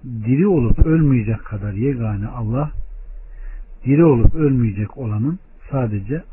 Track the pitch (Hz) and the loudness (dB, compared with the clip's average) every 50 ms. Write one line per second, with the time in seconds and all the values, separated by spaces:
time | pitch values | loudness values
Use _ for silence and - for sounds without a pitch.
0 | - 131 123 110 107 113 131 143 185 208 185 151 120 110 104 - - 165 160 165 | -12 -10 -10 -6 -2 0 2 2 2 2 2 2 4 4 6 6 6 4 4 4
1 | 156 139 131 120 104 107 110 107 - - 107 101 95 104 98 101 117 143 135 120 | 4 4 2 2 2 -2 -4 -4 -6 -10 -10 -8 -8 -6 -4 -4 -2 -2 -2 -2
2 | 113 107 104 98 104 117 117 123 113 110 117 135 147 147 - - - - - - | -4 -4 -4 -4 -6 -8 -8 -6 -6 -4 -2 -4 -4 -4 -6 -8 -8 -8 -10 -14
3 | - - - - - - - - - - - - - - - - - 123 139 147 | -14 -14 -14 -16 -16 -16 -16 -14 -14 -12 -12 -14 -14 -16 -16 -8 -2 0 4 6
4 | 170 160 135 117 110 - - 160 156 143 135 127 120 110 95 98 107 104 - 135 | 6 6 6 8 6 6 6 6 2 2 2 2 0 0 -2 -4 -6 -6 -8 -10
5 | 131 110 104 104 113 147 175 190 - - - - - - - 131 123 113 104 101 | -8 -6 -4 -2 -2 -4 -4 -6 -12 -20 -20 -20 -12 -6 -4 -2 -2 -2 -4 -6
6 | 98 101 143 170 - - | -6 -6 -8 -8 -8 -12